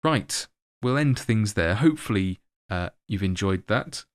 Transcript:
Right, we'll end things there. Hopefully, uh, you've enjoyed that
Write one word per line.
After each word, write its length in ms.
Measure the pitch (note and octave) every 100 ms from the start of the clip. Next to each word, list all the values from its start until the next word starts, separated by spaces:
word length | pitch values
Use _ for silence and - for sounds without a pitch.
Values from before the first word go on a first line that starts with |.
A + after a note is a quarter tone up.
Right, 440 | D#3+ C#3+ - - - _ _ _
we'll 160 | B2 C3+
end 220 | D3 B2
things 340 | - A2 G#2
there. 220 | - E2 G2+
Hopefully, 640 | D#3+ D#3 - G#2+ F#2+ F#2 _ _ _
uh, 200 | F2+ F2 _ _
you've 160 | G2+
enjoyed 440 | F#2+ F#2 G2 F#2+ -
that 380 | A2 - - -